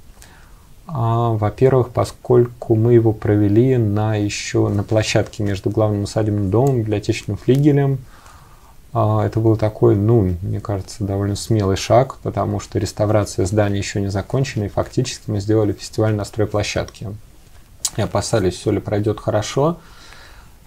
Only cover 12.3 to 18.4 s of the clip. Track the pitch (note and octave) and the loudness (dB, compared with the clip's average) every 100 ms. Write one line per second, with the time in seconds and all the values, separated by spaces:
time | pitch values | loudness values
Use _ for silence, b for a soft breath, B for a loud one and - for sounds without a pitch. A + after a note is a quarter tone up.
12.3 | - G2+ G2+ - G#2 G2+ - G#2 G#2+ G2 | -4 -4 -4 -4 -4 -4 -2 0 0 0
13.3 | - F#2+ G#2 G2+ G2 F#2+ G#2+ G2 G2 - | -2 -2 0 0 0 -4 -4 -4 -4 -4
14.3 | B2+ C#3 A2 G2+ - F#2 - B2+ - - | -4 -2 -4 -4 -4 -4 -2 -4 -6 -6
15.3 | G#2+ G#2 A2 G#2 G2 - - A2 G#2+ G2 | -4 0 2 2 -2 -8 -2 0 0 -4
16.3 | - G#2 G#2 G2 - - - - G#2+ - | -4 -2 -2 -4 -4 -6 -10 -12 -14 -18
17.3 | - - - - - - - G2+ G2+ - | -20 -20 -20 -20 -12 -10 -4 -2 -2 0
18.3 | A#2 | 0